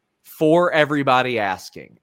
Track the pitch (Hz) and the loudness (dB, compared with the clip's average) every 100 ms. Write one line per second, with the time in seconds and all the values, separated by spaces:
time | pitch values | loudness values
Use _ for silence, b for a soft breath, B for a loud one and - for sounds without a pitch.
0 | _ _ - - 156 170 175 156 143 147 | _ _ -14 -2 2 2 2 0 0 0
1 | 135 127 127 117 98 90 - 78 64 _ | 2 2 0 -2 -4 -6 -10 -20 -20 _